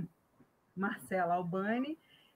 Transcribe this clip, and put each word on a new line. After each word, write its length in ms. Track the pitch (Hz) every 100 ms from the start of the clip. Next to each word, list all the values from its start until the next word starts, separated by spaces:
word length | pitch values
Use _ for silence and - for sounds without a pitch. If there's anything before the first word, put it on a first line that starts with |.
| 175 - _ _ - _ _
Marcela 600 | - 196 226 - 185 170
Albani, 680 | 175 175 185 196 240 277 320 - - -